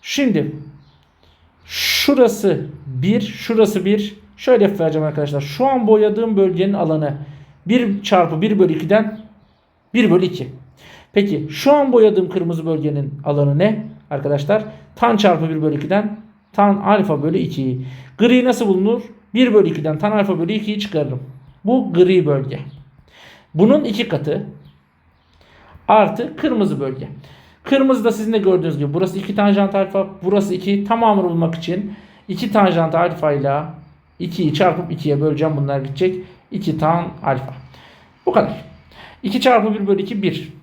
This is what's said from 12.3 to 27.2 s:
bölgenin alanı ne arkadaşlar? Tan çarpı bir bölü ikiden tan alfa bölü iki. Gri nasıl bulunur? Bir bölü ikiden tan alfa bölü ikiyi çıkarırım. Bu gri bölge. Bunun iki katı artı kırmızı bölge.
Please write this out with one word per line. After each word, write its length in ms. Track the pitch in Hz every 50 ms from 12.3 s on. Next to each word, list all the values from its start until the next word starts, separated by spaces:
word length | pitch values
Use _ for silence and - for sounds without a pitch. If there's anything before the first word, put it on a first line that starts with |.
| - 190 170 165 170 165 156
bölgenin 560 | 165 160 151 139 151 143 143 139 143 - - -
alanı 340 | 147 147 143 143 143 139 147
ne 280 | 180 214 214 208 - - - - _ _
arkadaşlar? 540 | 147 139 139 147 147 143 143 - 202 214 208 - - - - _ -
Tan 220 | - 240 240 226 208
çarpı 320 | 208 190 175 156 165 160
bir 120 | 160 156
bölü 160 | 151 156 143 143
ikiden 400 | 143 - 185 208 214 214 - - - - _ _ _ _ _
tan 240 | - 202 202 196 196
alfa 460 | - 190 208 208 190 - 156 139 143
bölü 140 | 160 170 190
iki. 440 | - - - 139 135 131 127 127 - - - - - - - -
Gri 280 | 214 240 247 254 247
nasıl 220 | 254 240 - 233 202
bulunur? 340 | 190 185 190 208 233 247 - - - - _ _ -
Bir 200 | 233 254 247 214
bölü 160 | 214 185 160
ikiden 280 | 156 147 147 160 156 156
tan 140 | 208 208
alfa 280 | 214 214 196 202 185 156
bölü 140 | 165 165 214
ikiyi 260 | 214 214 214 214 208
çıkarırım. 440 | 202 - - 156 147 131 131 127 - - - - _ - _ _ _
Bu 280 | 196 240 262 208 190 165
gri 320 | 170 180 180 190 180 160
bölge. 340 | 147 143 139 123 - 113 - - - - - - _ _ _ _ _ _ - - - - - _ _ _
Bunun 300 | 151 196 226 277 302 277
iki 240 | 233 202 - - -
katı 380 | 170 139 143 151 151 190 202 - - - - - _ _ _ _ _ _ _ _ _ _ _ _ _ _ _ _ _ _ _ - - - _ -
artı 480 | 202 220 208 - 208 - 240 - -
kırmızı 440 | - - 311 254 220 202 160 151 135
bölge. 280 | 139 135 131 131 - - - -